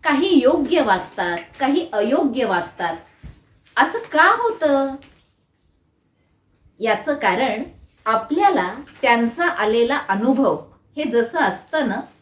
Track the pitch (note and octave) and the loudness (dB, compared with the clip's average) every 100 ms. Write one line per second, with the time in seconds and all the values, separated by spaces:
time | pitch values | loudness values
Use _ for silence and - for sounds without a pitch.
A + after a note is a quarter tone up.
0 | D#4+ C#4 G4 E4 B3 D#4+ C#4 E4+ A#3+ F#3 | 0 0 4 4 4 2 2 0 2 0
1 | - - F3 E3+ - - C4 D4 E4 A3 | -2 -6 -4 -4 -8 -4 0 0 -2 -2
2 | G#3+ C#4+ D4 A#3+ A3 F#3 - - F3 E3 | 0 2 0 0 0 -2 -4 -8 -6 -6
3 | - _ - - _ _ _ - D4 A#4 | -12 _ -20 -20 _ _ _ -2 0 -2
4 | - D4+ F4 A#4 A#4+ A4+ D#4 C#4 C4+ C4+ | -4 2 4 4 0 0 0 2 0 -6
5 | - _ _ _ _ _ _ _ _ _ | -18 _ _ _ _ _ _ _ _ _
6 | _ _ _ _ _ _ _ _ A3 A3+ | _ _ _ _ _ _ _ _ -2 -2
7 | D4+ C#4+ G#3+ A#3 C4 G#3+ - - - _ | -2 -2 0 0 -2 -2 -8 -14 -20 _
8 | - A3+ A3+ D4+ G4+ F4 F3+ A#3 D4 - | -2 -2 0 2 2 2 -2 -6 -16 -4
9 | B3 A#3 A#3 A#3 F4 - G#3+ A#3 A#3 C#4+ | 2 2 2 0 -4 0 0 2 2 0
10 | - G3 A#3 C4 A#3+ - - _ _ - | -2 -2 2 2 2 0 -8 _ _ -8
11 | D4+ A#3 A#3 E4+ A3 F#3 - D#4 B3 G#3 | -2 0 0 0 -2 -4 -6 -4 -2 -4
12 | - _ | -10 _